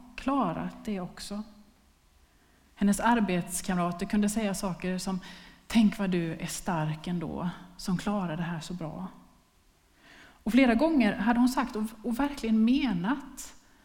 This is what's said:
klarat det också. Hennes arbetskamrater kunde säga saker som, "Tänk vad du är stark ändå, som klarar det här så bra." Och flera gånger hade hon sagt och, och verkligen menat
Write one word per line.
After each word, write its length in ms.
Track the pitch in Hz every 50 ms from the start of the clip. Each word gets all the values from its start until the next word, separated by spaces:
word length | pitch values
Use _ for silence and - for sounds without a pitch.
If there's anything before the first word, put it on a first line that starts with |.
| - - -
klarat 600 | - - 262 277 277 240 175 165 170 170 180 - - -
det 160 | - 208 190
också. 420 | - 156 - - - - 202 208 214 - - - - _ _ _ _ _ _ _ _ _ _ _ _ _ _ _ _ _ _ _ _ _ _
Hennes 260 | - 208 202 202 -
arbetskamrater 1040 | 214 226 240 233 214 185 180 175 170 - - - - - 185 180 175 175 175 175 196
kunde 220 | 190 - 208 208 208
säga 260 | 208 226 220 196 190
saker 440 | 180 - 190 170 - - 185 185 185
som, 220 | - 196 190 180 - - - - - - - - _
"Tänk 320 | - - 226 226 202 185 -
vad 120 | 202 185
du 220 | 180 175 170 165 165
är 140 | - -
stark 600 | 165 - - - - 180 160 156 156 151 156 -
ändå, 440 | 180 180 175 160 151 - - 170 180 170 - - - -
som 220 | - - - 185 175
klarar 380 | - 208 208 208 185 170 156
det 60 | 170 170
här 180 | 165 175 160
så 140 | 156 - 180
bra." 340 | 175 165 151 - - 185 190 - - - - _ _ _ _ _ _ _ _ _ _ _ _ _ _ _ - - -
Och 340 | - - - _ - 226 202
flera 220 | 247 269 240 226
gånger 420 | 233 285 330 330 277 226 208 -
hade 240 | - 202 226 240 240
hon 80 | 247 254
sagt 280 | 254 302 254 233 -
och, 80 | 214 214 220 - - -
och 160 | 247 226 226
verkligen 460 | 277 285 285 - - 226 220 220 220
menat 880 | 233 254 285 302 247 202 170 175 202 285 285 - - - - - - - - _ _ _ _